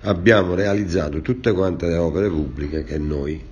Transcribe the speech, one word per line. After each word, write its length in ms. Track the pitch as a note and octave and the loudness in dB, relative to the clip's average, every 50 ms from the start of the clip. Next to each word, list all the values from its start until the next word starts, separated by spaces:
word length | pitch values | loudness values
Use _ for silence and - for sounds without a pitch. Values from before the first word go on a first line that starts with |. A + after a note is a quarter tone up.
abbiamo 520 | - G2+ G2 F2 F2+ A2+ A2+ G#2 F#2 F2+ F2 | 0 0 -2 4 6 6 6 6 4 2 0
realizzato 640 | F#2 G2+ G2+ G2 G#2 G2+ F2 E2 F#2 D#2 D2+ C#2+ D#2+ | 0 2 2 2 0 0 0 0 0 0 0 -4 -4
tutte 320 | D#2+ - B2+ B2+ - A#2 | -2 -2 -4 0 0 0
quante 340 | G2+ F2+ F#2+ F#2 F2 E2+ F2 | 2 2 2 0 0 0 -2
le 100 | F2 E2 | 0 0
opere 320 | E2+ E2+ E2 D2 F2+ G2+ G#2 | 2 0 0 0 0 0 0
pubbliche 560 | E2+ D#2 D2+ C2+ B1+ C#2 D2 D2 D2+ D#2+ D2+ | 0 -2 -4 -4 -6 -8 -8 -6 -6 -6 -6
che 140 | - D2+ D#2 | -4 -4 -4
noi 440 | D2+ D2+ D2+ C#2+ C#2 D2 D#2+ D#2+ - - | -2 -2 -4 -4 -4 -6 -6 -8 -12 -16